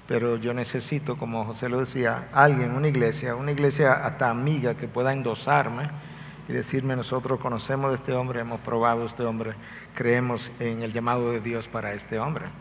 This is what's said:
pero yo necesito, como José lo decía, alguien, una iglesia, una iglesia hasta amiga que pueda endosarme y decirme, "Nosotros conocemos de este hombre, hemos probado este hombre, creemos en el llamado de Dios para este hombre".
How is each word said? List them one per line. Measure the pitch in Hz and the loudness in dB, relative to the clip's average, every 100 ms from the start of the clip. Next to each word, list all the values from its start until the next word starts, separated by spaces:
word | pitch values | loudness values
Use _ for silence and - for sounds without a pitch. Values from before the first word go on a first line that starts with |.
| - | -2
pero | 117 120 113 | 0 2 0
yo | 120 | -2
necesito, | 123 117 131 - 147 147 120 | -2 -2 -4 -2 -2 -2 -4
como | 117 113 | -4 -4
José | 110 113 123 | -4 -4 -2
lo | 127 | 0
decía, | 127 135 117 120 - | 0 0 0 0 2
alguien, | 135 147 135 123 | 8 8 8 2
una | 127 151 | 2 2
iglesia, | 131 113 - 127 120 | 4 2 0 -4 -2
una | 143 | -2
iglesia | 143 143 147 139 | 2 4 6 6
hasta | 131 135 - 123 | 4 2 0 0
amiga | 117 143 151 120 117 | 2 0 2 0 -2
que | 117 | -4
pueda | 123 131 | 0 0
endosarme | 135 127 110 - 143 127 120 147 - - - - - - | 0 -2 -2 2 4 2 -2 -6 -8 -12 -16 -16 -12 -6
y | |
decirme, | 123 110 135 131 127 | -4 -2 0 0 -2
"Nosotros | 113 127 123 127 | -2 -2 0 -2
conocemos | 127 117 - 135 139 | -2 -2 -2 0 0
de | 131 | 0
este | 135 | 0
hombre, | 127 127 120 | -2 -2 -4
hemos | 117 113 | -4 -6
probado | - 117 117 117 117 | -2 2 4 2 0
este | - | -4
hombre, | 120 113 113 107 - - - - | -4 -2 -6 -8 -14 -16 -10 -2
creemos | 120 120 123 117 - - | 2 4 2 -2 -4 -6
en | 117 113 | -4 -4
el | 113 | -4
llamado | 113 117 123 120 | -2 0 2 2
de | 117 | 0
Dios | 113 117 - | -2 -4 -6
para | 113 104 | -6 -4
este | 101 - 113 | -6 -4 -2
hombre". | 135 156 - - | -2 -4 -8 -12